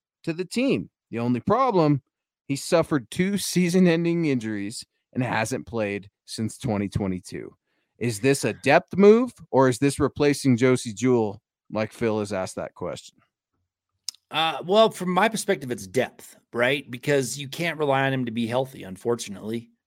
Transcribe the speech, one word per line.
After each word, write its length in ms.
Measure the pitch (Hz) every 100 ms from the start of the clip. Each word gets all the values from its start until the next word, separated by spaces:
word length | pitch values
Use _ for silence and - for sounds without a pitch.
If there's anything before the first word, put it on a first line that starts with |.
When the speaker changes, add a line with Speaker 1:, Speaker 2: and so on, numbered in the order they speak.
| _ _
Speaker 1:
to 100 | -
the 120 | 160
team. 440 | 185 233 269 135 - _ _
The 80 | 113
only 220 | 120 123
problem, 640 | - 220 269 185 151 143 - _ _ _ -
he 100 | 143
suffered 540 | - 170 156 151 110
two 260 | - 185 202
season-ending 880 | - 180 180 185 180 165 170 170 160
injuries 580 | 131 110 104 101 - - _ _
and 100 | -
hasn't 440 | 123 107 110 131 -
played 420 | 117 104 101 98 _
since 320 | - - 110 -
twenty 320 | - 104 98
twenty-two. 640 | - 98 92 - 76 52 - _ _ _ _
Is 220 | 120 107
this 240 | 131 139
a 80 | 120
depth 420 | 98 131 160 - 175
move, 360 | 202 226 247 - 165
or 180 | 123 131
is 100 | 123
this 200 | 139 -
replacing 580 | 135 - 147 143 135 117
Josie 380 | 127 127 123
Jewell, 460 | 98 127 123 107 104 _ _ _
like 200 | 107 110
Phil 280 | - 117 107
has 120 | 101
asked 240 | 98 90 -
that 180 | 80
question? 420 | - 87 65 - _ _ _ _ _ _ _ _ _ - - _
Speaker 2:
Uh, 280 | 147 160 156 165
well, 240 | 208 220
from 200 | - 185
my 180 | 180 220
perspective, 420 | 220 - 190 131
it's 160 | 113 95
depth, 500 | 110 113 - - - _
right? 380 | 117 120 143 -
Because 480 | 123 147 143 120 139
you 80 | 139
can't 320 | 147 170 151
rely 260 | 151 135
on 80 | 135
him 120 | 135
to 80 | 120
be 160 | 113 113
healthy, 340 | 123 135 123
unfortunately. 880 | 95 95 117 117 - 95 104 117 117 _